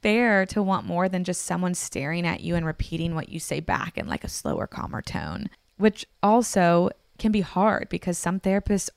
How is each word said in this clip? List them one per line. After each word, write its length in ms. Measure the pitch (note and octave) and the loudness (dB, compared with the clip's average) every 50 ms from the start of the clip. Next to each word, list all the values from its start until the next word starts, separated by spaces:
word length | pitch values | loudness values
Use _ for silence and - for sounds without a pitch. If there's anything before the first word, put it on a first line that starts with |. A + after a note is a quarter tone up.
fair 420 | - G#3+ G#3+ A#3+ B3 A3+ G3+ F#3+ F#3+ | 0 2 4 4 4 4 4 4 2
to 160 | - - G#3+ G3 | 2 0 0 2
want 240 | F#3+ F#3+ - - | 2 0 0 -2
more 200 | F#3 E3+ F3 F#3 | -2 0 0 0
than 160 | F#3 F#3+ F3+ F3+ | 2 0 0 -2
just 200 | F3+ F3 - - | -2 -4 -4 -4
someone 320 | - F3 F3 F3+ F3+ F3+ | -4 -2 0 0 0 -2
staring 500 | - - - - - C#3 D3 E3 F3 F3 | -2 -6 -6 -6 -4 -4 -2 -2 -2 0
at 160 | E3 - - | -2 -2 -2
you 140 | - E3+ F3 | -2 -2 -2
and 100 | E3+ E3 | 0 0
repeating 480 | D#3+ D#3 - - - E3+ D#3+ E3 E3+ E3 | -2 -2 -4 -4 -4 -4 -4 -2 -2 -2
what 160 | D#3 - - | -4 -6 -6
you 100 | - D#3+ | -10 -10
say 200 | - - D#3 D3+ | -6 -6 -6 -4
back 360 | E3 - - - - E3+ - | -2 -2 -2 -2 -2 -4 -6
in, 120 | - - | -6 -6
like, 160 | - - - - | -4 -6 -6 -6
a 40 | |
slower, 380 | - - - - - - - - | -8 -8 -6 -4 -4 -2 -2 -4
calmer 380 | - - - - - - - - | -6 -6 -8 -8 -8 -8 -8 -8
tone, 460 | - - F2 D2+ D2+ F2+ - G#3 - - _ _ _ _ | -6 -6 -6 -6 -6 -8 -8 -8 -10 -12 _ _ _ _
which 280 | - G#3 G#3+ - - - _ _ - - | 2 2 2 2 0 -14 _ _ 0 4
also 640 | G#3 A3 B3 A3+ - - G3 F3 E3+ E3+ E3+ F3+ - - _ _ _ _ - | 4 6 4 4 2 2 4 4 6 6 4 4 2 -2 _ _ _ _ -2
can 120 | - A3 | 0 2
be 100 | G#3+ G3+ | 2 2
hard 460 | F3 - - F3+ G#3 A3 - - - - | 0 0 0 2 4 4 4 2 -2 -4
because 280 | F3 F3 - F3+ F3 | -6 -4 -4 -4 -4
some 220 | - - F3 F#3+ F#3+ | -2 -2 -2 -2 0
therapists 500 | - F#3+ G3 G3+ - - G3+ F#3 - - - | 0 2 2 2 2 2 0 0 0 -4 -6